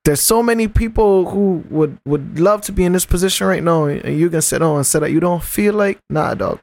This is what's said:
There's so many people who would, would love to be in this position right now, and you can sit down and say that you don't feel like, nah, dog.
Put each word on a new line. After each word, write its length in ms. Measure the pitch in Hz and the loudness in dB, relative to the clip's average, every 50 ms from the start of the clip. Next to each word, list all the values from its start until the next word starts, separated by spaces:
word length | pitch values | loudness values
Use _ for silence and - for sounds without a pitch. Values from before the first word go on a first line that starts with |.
| _ | _
There's 160 | 147 147 139 | 0 0 0
so 220 | - - 220 226 233 | 2 2 2 2 2
many 260 | 233 233 226 226 208 | 2 2 0 0 0
people 640 | - - 226 226 220 220 220 202 196 190 180 160 | 0 -2 -2 0 0 0 2 4 4 2 2 0
who 340 | - 196 202 196 185 160 - - | 0 0 0 0 0 -2 -4 -4
would, 280 | - 156 156 147 - - _ | -2 0 0 0 -2 -8 _
would 340 | 139 147 147 135 - - 147 | -4 -4 -4 -4 -8 -4 0
love 220 | 170 196 208 208 208 | 2 2 2 0 -2
to 100 | - 202 | -6 -2
be 120 | 185 185 | 0 2
in 80 | 175 180 | 2 2
this 140 | 185 180 | 0 0
position 400 | - - 175 180 190 - - 196 | 0 0 0 0 0 0 0 0
right 160 | 196 185 - 156 | 0 0 0 0
now, 220 | 170 165 160 151 | 0 2 2 2
and 320 | 143 143 - - 127 143 151 | 0 -2 -4 -4 -4 0 0
you 100 | 165 175 | 0 0
can 140 | 165 160 151 | 0 0 -2
sit 160 | - - - | 0 0 0
down 180 | 160 165 151 | 0 0 0
and 100 | 143 139 | 0 0
say 120 | - - 156 | 0 0 0
that 120 | 151 139 | 0 2
you 80 | 143 160 | 0 0
don't 220 | 170 180 175 170 147 | 2 0 0 -2 -4
feel 300 | - - - 208 208 202 | -6 -4 0 0 0 2
like, 260 | 208 202 - - - _ _ | 2 0 -2 -2 -6 _ _
nah, 240 | - 156 151 - 92 | -4 -2 -2 -2 -2
dog. 260 | 95 95 87 85 - | -4 -4 -4 -4 -6